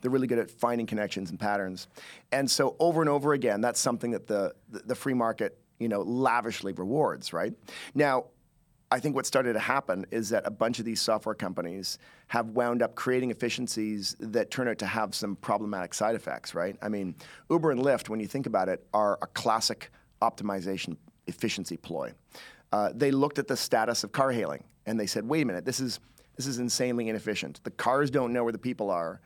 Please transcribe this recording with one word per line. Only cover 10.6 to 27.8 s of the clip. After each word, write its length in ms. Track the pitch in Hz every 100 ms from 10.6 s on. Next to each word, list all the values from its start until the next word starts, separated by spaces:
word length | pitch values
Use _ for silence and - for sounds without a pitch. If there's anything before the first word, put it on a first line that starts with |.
| 113 120
of 80 | 113
these 120 | 110
software 320 | - 107 110
companies 640 | 107 95 90 87 95 92 - - - -
have 220 | 120 113
wound 300 | 113 120 120
up 140 | 117
creating 360 | - 127 127 127
efficiencies 840 | 110 120 120 120 113 107 104 95 -
that 320 | 113 110 -
turn 160 | - 123
out 120 | 107
to 80 | 95
have 280 | 110 104
some 220 | - 104 95
problematic 560 | - 104 104 98 90
side 220 | - 107
effects, 400 | 113 - 62 -
right? 200 | 85 92 -
I 80 | 107
mean, 260 | 104 92 - - - -
Uber 200 | 165 156
and 120 | 123
Lyft, 260 | 139 120 -
when 100 | 110
you 80 | 101
think 200 | 139 127
about 240 | 101 92
it, 160 | 90 -
are 240 | 107 104 95
a 60 | 90
classic 640 | - 117 113 - 113 - - _ _
optimization 720 | 113 - 104 98 90 95 - 82 - _ -
efficiency 500 | - 107 98 90 85
ploy. 380 | - 80 62 - _ - - - _
Uh, 180 | 104 101
they 160 | 120 143
looked 280 | 135 143 143
at 80 | 135
the 120 | 127
status 460 | - 117 113 117
of 80 | 104
car 180 | 143 135
hailing 320 | 117 82 69 - _ -
and 120 | 113
they 80 | 98
said, 220 | 113 113
"Wait 140 | 160
a 20 |
minute, 220 | 127 90 98
this 140 | 123
is, 200 | 127 - - - _ -
this 100 | 131
is 120 | 123
insanely 520 | 123 - 123 120 113
inefficient. 500 | 107 110 101 73 -
The 60 | 113
cars 400 | -